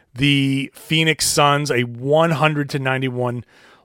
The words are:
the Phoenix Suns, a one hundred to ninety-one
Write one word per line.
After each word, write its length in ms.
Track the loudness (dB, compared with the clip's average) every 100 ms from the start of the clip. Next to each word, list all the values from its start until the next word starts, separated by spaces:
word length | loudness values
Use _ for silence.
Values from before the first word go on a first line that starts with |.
| _ -2
the 560 | 2 2 2 -2 -4
Phoenix 540 | -10 -2 0 2 0 0
Suns, 420 | 2 4 2 0
a 140 | -2
one 480 | -2 -4 0 2 2
hundred 400 | 2 0 0 -4
to 80 | -4
ninety-one 680 | -2 -2 -4 -4 -4 -6 -10 _ -20 _